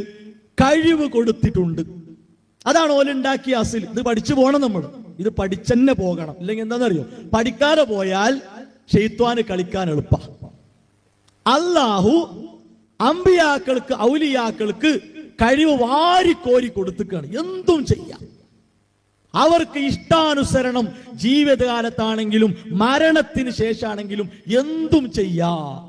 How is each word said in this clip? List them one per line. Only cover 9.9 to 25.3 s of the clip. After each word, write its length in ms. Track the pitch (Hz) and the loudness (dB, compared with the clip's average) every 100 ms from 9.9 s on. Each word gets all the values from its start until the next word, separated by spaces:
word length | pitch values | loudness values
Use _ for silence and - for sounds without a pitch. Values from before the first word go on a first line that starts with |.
എളുപ്പ. 200 | 151 - - - - - - _ _ _ _ _ _ _ _ - 269 | -2 -2 -2 -4 -18 -20 -20 _ _ _ _ _ _ _ _ -2 0
അള്ളാഹു 580 | 349 339 247 202 196 320 330 - - - - _ _ - 226 | 2 2 2 2 2 2 0 -10 -18 -20 -20 _ _ -2 0
അമ്പിയാക്കൾക്ക്, 840 | 339 370 359 311 285 - 254 262 254 226 | 2 4 4 4 0 -2 -4 -2 -2 0
ഔലിയാക്കൾക്ക് 800 | 294 294 262 226 220 214 196 302 269 - - - - | 2 0 0 -2 -4 -4 0 0 0 -4 -20 -12 -2
കഴിവ് 320 | 226 269 311 285 | 2 4 4 2
വാരിക്കോരി 840 | 240 277 339 359 370 330 254 247 247 196 | 2 2 4 4 4 2 2 2 2 -4
കൊടുത്തുകയാണ്, 480 | 190 180 196 175 143 214 | -6 -6 -6 -6 -8 -8
എന്തും 400 | 349 370 370 330 233 | -8 -6 0 0 2
ചെയ്യാം. 300 | - - - - - _ _ _ _ _ _ _ _ _ 170 | -4 -4 -18 -20 -20 _ _ _ _ _ _ _ _ _ 0
അവർക്ക് 360 | 294 339 320 285 277 | 4 4 0 -4 -4
ഇഷ്ടാനുസരണം 1000 | - - 330 311 285 269 269 254 247 220 - - 135 | -4 0 2 2 2 0 0 0 -2 -4 -6 -18 -4
ജീവിതകാലത്താണെങ്കിലും 1300 | 185 277 294 262 247 233 233 240 220 220 214 214 220 - - 180 | 0 2 4 2 0 -2 -4 -4 -4 -2 0 2 2 0 -6 0
മരണത്തിന് 680 | 226 277 320 320 302 - 254 - | 2 4 4 4 0 -2 -4 -2
ശേഷമാണെങ്കിലും 640 | 220 220 226 208 208 208 202 - - 226 | -2 -2 -6 -8 -8 -6 -8 -10 -2 0
എന്തും 440 | 294 320 320 311 254 - | 0 -2 2 2 2 -4
ചെയ്യാം 640 | 190 | -2